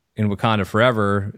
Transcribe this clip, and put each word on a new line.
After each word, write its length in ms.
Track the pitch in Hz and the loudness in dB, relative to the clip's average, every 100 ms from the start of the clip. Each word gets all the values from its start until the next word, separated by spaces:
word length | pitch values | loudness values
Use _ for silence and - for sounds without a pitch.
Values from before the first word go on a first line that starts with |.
| _ - | _ -4
in 140 | 107 | -2
Wakanda 360 | 101 117 107 95 | 0 0 0 0
Forever. 640 | 107 123 110 101 101 98 | 2 2 2 0 0 -4